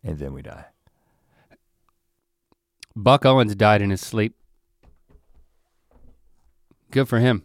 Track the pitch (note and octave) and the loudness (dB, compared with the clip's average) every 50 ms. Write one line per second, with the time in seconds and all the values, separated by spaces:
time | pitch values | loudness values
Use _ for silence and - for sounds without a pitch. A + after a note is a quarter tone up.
0 | _ G2+ D#2+ D2 D2 C#2 C2+ C2+ C2 - - - - - _ _ _ _ _ _ | _ -10 -10 -10 -10 -12 -14 -14 -18 -20 -20 -20 -20 -20 _ _ _ _ _ _
1 | _ _ _ _ _ _ _ _ _ _ _ _ _ _ _ _ _ _ _ _ | _ _ _ _ _ _ _ _ _ _ _ _ _ _ _ _ _ _ _ _
2 | _ _ _ _ _ _ _ _ _ _ _ _ _ _ _ _ - _ _ A2 | _ _ _ _ _ _ _ _ _ _ _ _ _ _ _ _ -20 _ _ -4
3 | G2+ A2+ C3 C#3+ - C3+ C3+ C3+ B2 G#2+ G#2 G2 G#2+ G#2 G#2+ G#2 G2+ G2 G2 F#2+ | 2 2 2 4 4 4 4 4 2 0 0 2 4 4 4 4 2 0 -2 -4
4 | - - - A2+ G#2+ A2+ _ _ _ _ _ _ _ _ _ _ _ - _ _ | -6 -8 -4 -4 -4 -4 _ _ _ _ _ _ _ _ _ _ _ -20 _ _
5 | _ _ _ _ _ _ _ _ _ _ _ _ _ _ _ _ _ _ _ _ | _ _ _ _ _ _ _ _ _ _ _ _ _ _ _ _ _ _ _ _
6 | - - - _ _ _ _ _ _ _ _ _ _ _ _ _ _ _ - C3+ | -20 -20 -20 _ _ _ _ _ _ _ _ _ _ _ _ _ _ _ -4 -4
7 | C3+ B2+ - A#2 A#2+ B2+ B2 G2 - | -2 0 0 0 2 2 0 -2 -4